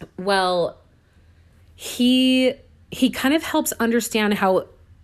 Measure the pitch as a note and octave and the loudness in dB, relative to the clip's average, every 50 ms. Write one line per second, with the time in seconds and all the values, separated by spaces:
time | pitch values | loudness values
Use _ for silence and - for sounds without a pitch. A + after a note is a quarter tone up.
0 | - - _ - F3+ G3+ G3+ F#3+ F#3 F3+ F3+ F3 E3 - - - _ _ _ _ | -18 -18 _ -8 -2 0 0 2 2 0 0 0 -2 -4 -6 -10 _ _ _ _
1 | _ _ _ _ _ - _ _ _ _ _ _ - - - - - - - - | _ _ _ _ _ -20 _ _ _ _ _ _ -20 -20 -20 -18 -16 -14 -4 0
2 | A#3+ B3 B3+ B3+ C4 C4 B3+ B3+ B3+ B3 - - - _ - _ - _ - - | 2 2 4 4 4 2 2 2 2 0 -2 -2 -10 _ -20 _ -20 _ -4 -2
3 | C4 A3+ - - - C4+ D4+ E4 - - - D#4 D4+ - - - A#3 A3+ A#3 A#3+ | -2 0 0 0 0 0 0 0 0 0 -2 -2 -2 -2 -4 -2 -2 0 0 0
4 | A3 - - A3 G#3+ G#3 G#3 - G3+ F#3+ F#3+ E3+ - - - _ - - - - | -2 -2 -2 0 0 0 0 0 2 2 2 0 0 -4 -12 _ -20 -20 -20 -20